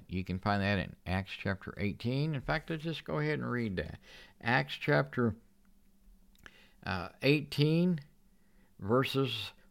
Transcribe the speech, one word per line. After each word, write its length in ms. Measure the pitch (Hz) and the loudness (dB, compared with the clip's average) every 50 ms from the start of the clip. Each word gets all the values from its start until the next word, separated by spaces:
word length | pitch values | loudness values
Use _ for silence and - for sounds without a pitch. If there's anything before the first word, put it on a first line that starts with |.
| - - | -6 -6
You 160 | 87 92 92 | -6 -4 -4
can 160 | - 90 92 | -4 -4 -2
find 220 | - 107 101 101 | 0 0 2 2
that 180 | 98 98 101 92 | 4 2 2 2
in 160 | - - - - _ - | 0 -2 -6 -10 _ -2
Acts 240 | 90 95 95 - - - | -2 -2 -2 -4 -8 -6
chapter 320 | - 101 98 - - - - - | -4 -4 -4 -4 -6 -10 -6 -4
eighteen. 580 | 98 104 - - - 120 131 135 147 160 156 | -2 -2 -2 -2 -2 -2 0 0 0 0 -2
In 60 | 127 | -2
fact, 280 | - - 151 160 - - | -2 -2 -2 -2 -2 -4
let's 140 | 160 156 151 | -6 -6 -4
just 220 | 165 156 - - | -6 -6 -6 -6
go 140 | - 156 151 | -4 -2 0
ahead 200 | 147 151 151 131 | 0 0 0 -2
and 100 | 120 120 | -2 -2
read 280 | 120 120 117 107 92 85 | -2 0 0 0 0 -2
that. 220 | 78 82 - - - - - - - - - - | -4 -4 -8 -12 -16 -20 -20 -20 -20 -20 -18 -6
Acts 320 | - 117 123 139 143 143 - | 0 2 2 2 2 0 -6
chapter, 600 | - - - 143 147 143 - - 127 120 113 98 - - - _ _ - - - - - - - _ _ - - - - - - - - - - - - - - _ - | -4 0 2 4 4 2 2 2 2 2 2 2 -2 -8 -20 _ _ -20 -20 -20 -20 -20 -20 -20 _ _ -20 -20 -20 -20 -20 -20 -20 -20 -20 -20 -20 -20 -20 -20 _ -8
uh, 220 | - 98 90 85 82 - - | -6 -4 -4 -6 -8 -8 0
eighteen, 800 | - 135 147 151 143 143 - - 147 151 160 165 175 180 180 151 - - - _ _ - - - - - - - - - _ - | 2 4 4 4 2 -2 0 2 2 4 4 4 4 4 2 0 -4 -10 -20 _ _ -20 -20 -20 -20 -20 -20 -20 -20 -20 _ -10
verses 720 | 95 98 117 131 135 - - 135 139 123 113 107 - - - - - - | -2 2 2 4 4 2 2 0 0 0 -2 -4 -6 -8 -12 -16 -20 -20